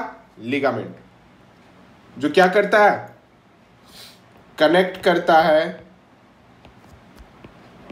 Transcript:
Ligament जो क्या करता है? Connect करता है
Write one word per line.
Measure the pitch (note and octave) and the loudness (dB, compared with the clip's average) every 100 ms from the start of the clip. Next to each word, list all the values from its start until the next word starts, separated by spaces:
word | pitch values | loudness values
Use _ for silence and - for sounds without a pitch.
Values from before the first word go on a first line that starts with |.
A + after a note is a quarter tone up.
| - - _ - | -2 -14 _ -16
Ligament | A2+ C#3 C3+ A#2 F#2 - - _ _ _ _ _ _ _ _ _ _ - | -8 -4 -4 -6 -10 -16 -20 _ _ _ _ _ _ _ _ _ _ -8
जो | - | -4
क्या | - F#3 | 2 2
करता | G#3 G3 A3 | 2 0 2
है? | G#3 - - - _ _ _ _ _ _ _ - - - _ _ _ - | 2 0 -6 -20 _ _ _ _ _ _ _ -20 -20 -20 _ _ _ -2
Connect | D#3 F3 F#3 - | 2 2 0 -2
करता | G3 E3+ E3+ D#3+ | -2 0 2 2
है | E3 D#3 F3 F3+ - _ _ _ _ _ _ _ - _ - - _ - - _ - - - - - | 4 2 -2 -8 -18 _ _ _ _ _ _ _ -20 _ -20 -20 _ -20 -20 _ -20 -20 -20 -20 -20